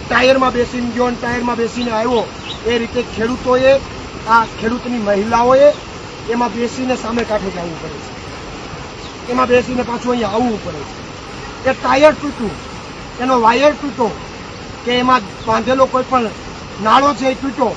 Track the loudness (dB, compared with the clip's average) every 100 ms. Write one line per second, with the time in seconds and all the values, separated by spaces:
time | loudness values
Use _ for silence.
0 | 0 2 6 6 4 2 -2 -2 -4 0
1 | 0 0 -4 -2 -2 -2 -2 -2 -2 0
2 | 2 0 0 -6 -12 -8 -2 0 0 -2
3 | -4 -4 -4 -2 2 4 6 4 2 -12
4 | -12 -12 2 4 4 -2 -4 -2 -4 -2
5 | 2 2 2 4 6 8 8 6 -6 -12
6 | -12 -12 -4 -2 -2 -2 -4 -2 -2 -2
7 | -2 -2 0 0 -2 -6 -8 -8 -10 -10
8 | -12 -12 -12 -12 -12 -12 -12 -12 -12 -12
9 | -14 -12 -4 0 4 4 4 -2 -2 -4
10 | -2 0 0 0 0 0 -6 -10 -10 -12
11 | -14 -14 -14 -12 -12 -4 -2 0 2 6
12 | 6 6 -4 -4 -6 -6 -12 -14 -14 -14
13 | -14 -6 0 4 4 6 4 4 -6 -2
14 | -2 -2 -12 -14 -14 -14 -14 -8 -2 0
15 | 4 2 2 -10 -2 0 2 4 4 2
16 | 2 2 0 -4 -12 -12 -12 -4 4 6
17 | 4 2 0 0 -4 0 -2